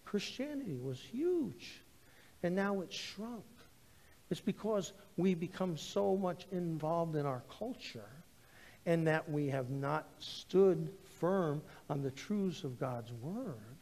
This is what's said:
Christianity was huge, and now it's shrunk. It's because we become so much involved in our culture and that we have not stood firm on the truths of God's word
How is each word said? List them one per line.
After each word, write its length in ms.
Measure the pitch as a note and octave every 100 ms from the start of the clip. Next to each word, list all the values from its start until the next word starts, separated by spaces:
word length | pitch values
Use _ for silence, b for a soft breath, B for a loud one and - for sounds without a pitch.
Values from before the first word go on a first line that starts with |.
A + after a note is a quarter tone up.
Christianity 720 | - G#3 - - C#4 C#4+ B3+ C3
was 220 | C3 C3
huge, 800 | - A#3 E4+ F4+ A#3+ - - - - - B B B B
and 140 | F3 F#3
now 260 | G3 G3
it's 140 | E3+ -
shrunk. 500 | - - A3 A#3 - - - - B B B B -
It's 120 | E3
because 520 | - - G#3 G#3 E3+ - B -
we 200 | F#3 F3
become 420 | E3 - F#3 D#3
so 380 | - G3+ G3+ G3
much 320 | F#3 F3 -
involved 640 | F#3 F3 D#3+ D#3 E3+ E3+ D#3
in 100 | C#3+
our 180 | B2+ - -
culture 500 | A3 B3 - A#2+ G2+ C#3 - - B B B B F3+
and 220 | E3 D#3+
that 220 | D#3 D#3+
we 180 | D3+ D3
have 220 | C3+ B2+
not 380 | C#3 C#3 D#3 - -
stood 720 | - - - F3+ G3 E3 D#3+ - - -
firm 420 | E3 G3 E3 D3 D3 B B
on 120 | D3
the 100 | C3+
truths 520 | C3 - G#3 F#3+ D#3+
of 160 | C#3+ B2
God's 320 | C3+ B2 A2+
word 420 | A#2+ B2+ G#3+ C4 A#2 G#2+ C3+